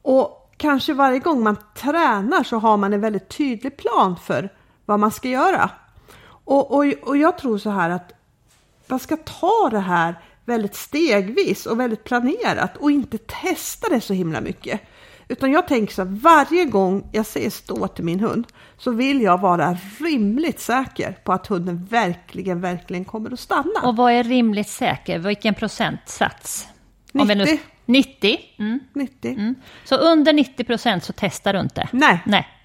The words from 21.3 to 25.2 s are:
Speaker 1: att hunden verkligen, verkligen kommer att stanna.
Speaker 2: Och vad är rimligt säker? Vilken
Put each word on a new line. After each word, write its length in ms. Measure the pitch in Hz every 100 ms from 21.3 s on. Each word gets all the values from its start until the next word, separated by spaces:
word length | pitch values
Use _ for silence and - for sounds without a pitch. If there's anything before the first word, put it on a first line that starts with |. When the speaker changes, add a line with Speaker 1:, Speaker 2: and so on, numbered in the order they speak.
Speaker 1:
att 140 | 185 -
hunden 380 | 190 180 175 185
verkligen, 760 | 233 190 170 - - 190 175
verkligen 440 | 180 175 - 185 185
kommer 280 | 220 220
att 60 | 247
stanna. 420 | - 339 285 427
Speaker 2:
Och 120 | 254 226
vad 160 | 247
är 120 | 240
rimligt 460 | 233 254 226 208 202
säker? 500 | - 220 143 -
Vilken 340 | 170